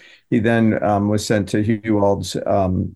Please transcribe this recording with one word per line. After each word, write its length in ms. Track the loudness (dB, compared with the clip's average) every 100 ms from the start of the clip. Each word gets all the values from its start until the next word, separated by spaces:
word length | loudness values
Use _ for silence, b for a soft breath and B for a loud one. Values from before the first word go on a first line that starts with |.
| b b -4
he 100 | 0
then, 420 | 2 2 2 2
um, 260 | 2 0 0
was 160 | 0 0
sent 240 | -2 0
to 140 | -2
Hugh 360 | 0 -2 -2 0
Auld's, 360 | 2 0 -4 -6 -2
um, 500 | 0 0 -2 -4